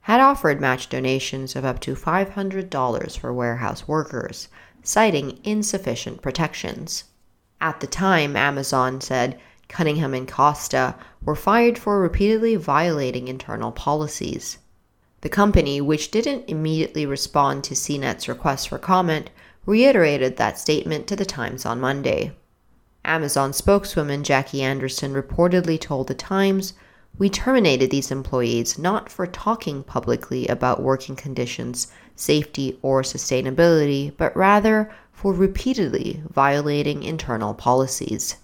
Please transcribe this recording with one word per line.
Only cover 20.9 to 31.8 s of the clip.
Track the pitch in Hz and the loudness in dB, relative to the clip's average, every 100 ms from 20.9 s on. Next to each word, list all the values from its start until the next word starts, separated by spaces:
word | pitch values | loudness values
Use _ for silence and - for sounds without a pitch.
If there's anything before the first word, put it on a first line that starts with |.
| 156 - | -4 -4
to | |
the | 202 196 | -4 -4
Times | - 117 131 - | -4 -6 -6 -6
on | 120 | -2
Monday. | 131 139 135 - - - _ _ _ _ _ _ | -2 -2 0 0 -2 -8 _ _ _ _ _ _
Amazon | - 160 147 143 135 | -2 -2 0 0 0
spokeswoman | 139 - 202 196 - 147 143 | 0 4 4 2 -4 -2 -4
Jackie | 143 135 135 139 | 0 0 0 -2
Anderson | 131 135 135 - 139 | -2 -2 -4 -4 -4
reportedly | 135 135 - 175 180 175 160 | -4 -4 2 4 4 2 -2
told | - 139 135 | -2 -4 -4
the | |
Times, | 135 - 190 196 190 190 - - _ _ - | -6 -4 2 2 2 -2 -12 -20 _ _ 0
"We | 196 | 0
terminated | 196 - 262 185 127 131 | 0 2 4 6 4 4
these | 139 131 | 2 -2
employees | 135 131 131 117 117 120 - | -6 -2 0 0 0 -2 -2
not | 170 175 - | -2 -2 -6
for | - 180 | -8 -8
talking | - - 226 - 139 | -4 -4 -2 -4 -8
publicly | 135 131 - 117 - 127 123 | -6 -6 -2 -2 -2 -4 -2
about | - 123 120 | -2 0 0
working | 131 135 - 135 | 0 -2 -4 -12
conditions, | - 131 120 - 120 127 | -8 -6 -6 -6 -8 -8